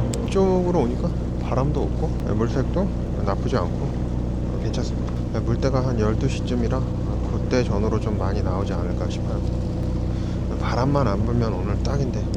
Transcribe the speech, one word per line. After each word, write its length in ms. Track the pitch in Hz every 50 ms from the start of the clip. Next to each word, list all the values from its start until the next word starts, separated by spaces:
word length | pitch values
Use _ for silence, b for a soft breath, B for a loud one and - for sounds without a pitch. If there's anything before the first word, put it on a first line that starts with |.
| - - - - -
이쪽으로 540 | - - 190 190 190 185 185 180 175 175 165
오니까 280 | 120 - - - - - - - - - - -
바람도 400 | - - 120 123 135 139 - 139
없고, 280 | 110 - - - 156 156 - - -
네, 60 | -
물색도 560 | 101 107 117 117 - 135 127 - - 175 202 180 - - - - - - -
나쁘지 320 | 101 95 - 90 - 127
않고 320 | 107 87 87 - - - - - - - - - - - - - - - - - -
괜찮습니다. 500 | - 113 - 131 113 - - - - - - - - - -
네, 60 | 113
물때가 460 | - 113 117 - 135 135 131 131 120
한 120 | 127 123 113
열두 280 | 107 107 110 113 135 135
시 160 | - 127 -
쯤이라 360 | - 127 120 117 113 127 131 127 - - - - - - - - -
그때 320 | - - - - 131 127
전후로 380 | 120 - 107 101 107 107 110 107
좀 180 | - 113 104 95
많이 240 | 92 95 98 101
나오지 300 | 95 92 92 95 98 95
않을까 360 | 92 87 87 90 90 90 90 92
싶어요. 320 | 92 92 - - - - - - - - - - - - - - - - - B B B B B B B B - - -
바람만 460 | - - 117 120 127 139 143 143 131
안 180 | 104 98 98 107
불면 280 | 120 120 120 117 110
오늘 280 | - - - 104 101 95
딱인데, 380 | - - - 139 135 117 113 110 95 - -